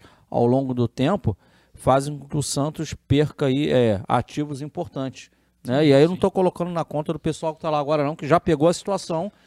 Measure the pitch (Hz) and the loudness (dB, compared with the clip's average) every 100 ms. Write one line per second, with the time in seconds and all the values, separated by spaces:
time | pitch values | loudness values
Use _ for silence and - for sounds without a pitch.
0 | - _ - - 120 131 135 123 120 - | -20 _ -6 0 2 2 0 -2 -2 0
1 | 131 196 - 95 _ _ _ - - 135 | -2 0 -4 -6 _ _ _ -6 2 2
2 | 139 147 139 151 131 - 143 147 - - | 0 -10 -6 -6 -4 -2 -4 -4 -10 -8
3 | - 139 147 - 143 135 151 135 117 98 | 0 2 2 0 -2 0 0 2 2 0
4 | - 123 113 - 147 139 147 175 170 - | 0 -2 -2 -6 -8 -8 -12 -10 -10 -8
5 | 135 - - _ _ _ 123 131 156 135 | -10 -12 -20 _ _ _ -4 2 6 6
6 | 160 180 196 190 185 - 175 170 147 147 | 6 2 -2 2 0 0 -6 -6 -6 -6
7 | 151 156 - 151 160 156 165 151 139 151 | -6 -6 -6 -4 -6 -6 -4 -2 0 0
8 | 143 165 147 165 - 151 160 180 - 190 | 0 -2 2 2 4 2 2 0 -4 -6
9 | - 165 196 - | -4 -6 -6 -10